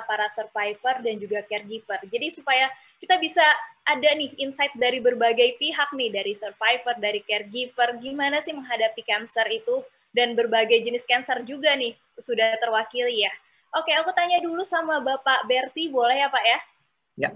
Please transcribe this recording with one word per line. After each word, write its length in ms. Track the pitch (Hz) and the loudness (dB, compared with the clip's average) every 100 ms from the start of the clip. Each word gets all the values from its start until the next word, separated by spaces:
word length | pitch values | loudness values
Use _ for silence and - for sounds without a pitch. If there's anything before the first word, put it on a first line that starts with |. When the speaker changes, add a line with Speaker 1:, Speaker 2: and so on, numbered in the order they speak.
| 220 | 0
Speaker 1:
para 240 | 214 208 | -2 -2
survivor 720 | 220 214 214 208 208 254 254 | -4 -6 -4 -4 -2 -2 0
dan 160 | 233 208 | -2 -4
juga 240 | 196 208 | -4 -6
caregiver. 560 | 208 208 208 220 - 196 196 | -4 -8 -6 -12 -8 -8 -6
Jadi 240 | 233 302 | -6 -6
supaya 400 | 320 277 262 262 - _ _ | -6 0 2 2 -2 _ _
kita 160 | - 370 | 0 2
bisa 240 | 320 349 311 302 - - | 2 4 6 4 -2 -6
ada 240 | - 285 294 302 | -2 2 4 2
nih 160 | 277 - | -2 -6
insight 320 | 269 269 285 | -6 -2 -2
dari 320 | 233 247 254 | 0 0 2
berbagai 560 | 233 240 233 226 247 247 | 2 4 4 6 4 2
pihak 320 | 302 302 285 | -4 -2 -2
nih, 240 | 269 233 196 | -2 -2 -2
dari 160 | 196 | -4
survivor, 640 | 208 208 - 220 247 - 214 | -6 -10 -2 0 0 -2 -2
dari 240 | 208 208 - | -2 -4 -4
caregiver, 720 | 208 202 240 247 - 240 240 | -6 -4 -8 -6 0 0 -2
gimana 400 | 262 285 285 294 | -8 -4 -2 -2
sih 160 | 302 294 | -4 -10
menghadapi 480 | 262 233 220 220 | -6 -2 -2 -2
cancer 400 | 226 214 226 226 220 | -4 -4 -2 -2 -2
itu, 320 | 220 233 262 254 _ _ 226 | -2 -2 -4 -4 _ _ 0
dan 160 | 240 | 2
berbagai 480 | 233 226 226 220 233 | 2 2 2 4 2
jenis 240 | 220 240 | 2 -4
cancer 400 | - 247 262 240 | 0 -2 0 -6
juga 320 | 233 277 302 277 | -6 -2 0 0
nih 160 | 240 - _ - | -2 -8 _ -16
sudah 400 | - 220 226 220 | -6 0 2 2
terwakili 720 | 233 220 226 247 247 220 196 | 0 0 -2 -2 -2 0 0
ya. 80 | - _ _ _ 320 | -2 _ _ _ -4
Oke, 160 | 320 | 0
aku 240 | 302 320 359 | 0 2 0
tanya 240 | 349 349 | 2 0
dulu 240 | 339 330 | 0 -4
sama 400 | 403 330 320 302 | -4 -4 -2 -2
Bapak 400 | 262 269 269 262 | -2 0 2 2
Berti, 480 | 220 254 262 311 320 | 2 0 -2 -6 -4
boleh 320 | 262 240 269 | 2 2 4
ya 80 | 277 | 2
Pak 120 | 262 226 | 2 2
ya? 120 | 269 - _ _ _ _ - | 2 -2 _ _ _ _ -6
Speaker 2:
Ya. 20 | 139 | -6